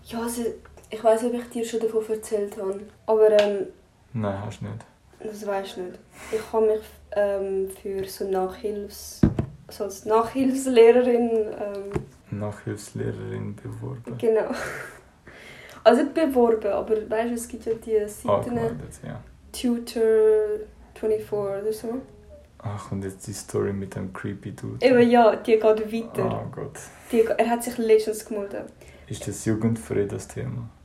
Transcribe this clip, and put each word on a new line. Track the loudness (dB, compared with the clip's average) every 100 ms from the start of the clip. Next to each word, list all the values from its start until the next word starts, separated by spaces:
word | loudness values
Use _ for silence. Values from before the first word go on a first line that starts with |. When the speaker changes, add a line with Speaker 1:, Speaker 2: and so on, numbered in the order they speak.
Speaker 1:
Ja, | -10 -6
also, | -6 -4 -6 -6 -16 -20 -14
ich | 0
weiss | 4 4
nicht, | 2 -4
ob |
ich | -6
dir | -8 -4
schon | -2
davon | 0 -2 -2
erzählt | -6 -2 -4 -4 -4
habe. | -6 -6 -10 -16 0
Aber, | 6 8 8
ähm, | 4 0 -6 -12 _ _ _
Speaker 2:
Nein, | -6 -4 -4 -8
hast | -10
du | -12
nicht. | -12 -16 _ _ _
Speaker 1:
Das | -14 -10 -6
weisst | -4 -6 -10
du |
nicht. | -12 -14 _ -20 -8
Ich | -6 -2
habe | 2 2
mich, | 2 -4 -20 -6
ähm, | 0 0 0 -2 -2 -4 -6
für | -8 -6 -8
so | -8 -2
Nachhilfs-, | -2 -2 -4 -8 -8 -10 -14 -16 2 2 2 -8 -10 -20
so | -10 -10
als | -8 2
Nachhilfslehrerin, | 2 2 2 2 2 4 10 10 10 6 4 4 2 0 -4
ähm, | -6 -6 -6 -8 -8 -18 -12 -6
Speaker 2:
Nachhilfslehrerin | -6 -6 -8 -8 -10 -8 -6 -6 -8 -8 -8 -10
beworben? | -14 -12 -12 -12 -12 -2
Speaker 1:
Genau. | 0 2 0 -6 -8 -10 -14 -18 _ _ -20 -20 -20 -20 -20 2
Also | 6 6
nicht | 2
beworben, | 0 0 4 4 4 0
aber | -4 -2 -4 -2
weisst | -4 -2
du, | -4
es | -8
gibt | -10 -6
ja |
die | -6 -2 -2 -2
Seiten | -8 0
Speaker 2:
Angemeldet, | 0 0 -4 -4 -6 -12 -14 -14
ja. | -14 -16 -20 -18
Speaker 1:
Tutor | -4 -2 -2 -4 0 4 6 6 4 2 -4 -8 -18 -20 -8
twenty-four | -2 -2 -2 -4 -4 -4
oder | -4
so. | -4 -6 -8 -10 -20 -20 -20 -20 _
Speaker 2:
Ach, | -10 -10 -8
und | -8
jetzt | -8 -10 -12
die |
Story | -12 -4 -2 -2
mit | -4 -8 -8
dem | -10
creepy | -8 -8 -8 -12
Dude. | -12 -12 0
Speaker 1:
Eben | 4 6 6
ja, | 8 6 4
die | 2 4
geht |
weiter. | 6 4 0 -6 -6 -4 -2 -4 -8
Speaker 2:
Oh |
Gott. | -10 -12 -14 -20 -20 -2
Speaker 1:
Die, | 2
er | 4 4 2
hat | 2
sich | -2 -4
letztens | 4 4 4 -6 -6
gemeldet. | -8 -6 -10 -12 -18 -20 -20 -12
Speaker 2:
Ist | -10 -8
das | -6 -2
jugendfrei, | 0 0 -2 -2 -2 -2
das | -4 -10
Thema? | -10 -8 -8 -12 -16